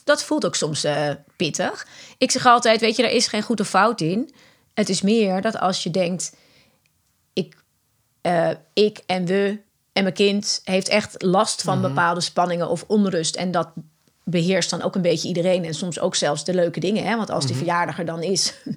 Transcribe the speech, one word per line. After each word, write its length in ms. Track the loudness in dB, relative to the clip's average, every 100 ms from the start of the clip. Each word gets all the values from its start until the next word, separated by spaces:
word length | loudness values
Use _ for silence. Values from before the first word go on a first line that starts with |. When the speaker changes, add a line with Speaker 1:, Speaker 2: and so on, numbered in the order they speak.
Speaker 1:
dat 180 | 0 0
voelt 220 | 0 -2 0
ook 80 |
soms, 300 | -2 -2 -2
eh, 260 | -2 0 -2 -4 -10 -4
pittig. 500 | -4 -2 -4 -4 -12 -20 -20 -2
Ik 120 | 0
zeg 160 | 4 6
altijd, 340 | 6 6 4
weet 160 | 2 2
je, 60 |
er 80 | 2
is 160 | 2 0
geen 160 | -2
goed 180 | -2 -2
of 80 | 2
fout 320 | 4 4 2
in. 340 | 0 0 -4 -10 -20 _ _
Het 140 | -2 0
is 140 | 0
meer 380 | 2 4 2 0
dat 180 | -2 0
als 240 | -2 0
je 80 | -2
denkt, 460 | 0 0 -2 -6 -12 _ _ _ _ _ _ _ _ _
ik, 240 | -8 -8 -12 _ _ _ _ _ _
eh, 280 | -2 0 0 -2 _
ik 300 | 2 2 0 -4
en 180 | -2 0
we 320 | 0 0 -4 -10 _ _
en 100 | -2
mijn 120 | 0
kind 460 | 2 2 2 -2 -6
heeft 240 | -2 -2 2
echt 340 | 0 0 -2
last 400 | 2 2 2 -2
van 160 | -2 0
Speaker 2:
Mhm. 100 | 0
Speaker 1:
bepaalde 320 | 0 0 0
spanningen 480 | -2 0 0 0 -2
of 160 | -4 0
onrust. 500 | 2 2 0 -2 -4
En 140 | -2
dat 180 | -2 -2 -8 -18 _ _ _
beheerst 460 | -2 0 2 2 0
dan 120 | -4
ook 120 | -4
een 80 | 0
beetje 260 | 0 0 -2
iedereen 360 | -2 2 0
en 100 | 0
soms 260 | -6 -8 -4
ook 140 | -2
zelfs 300 | 0 0 -2
de 100 | -2
leuke 260 | 0 0 0
dingen, 240 | -2 -2
hè? 120 | -2 -2
Want 140 | -2
als 140 | -2 -2
die 80 |
Speaker 2:
Mhm. 100 | -2
Speaker 1:
verjaardag 340 | -2 0 -2 -4
er 60 |
dan 180 | -6 -4
is, 320 | -2 0 -2 -6 -10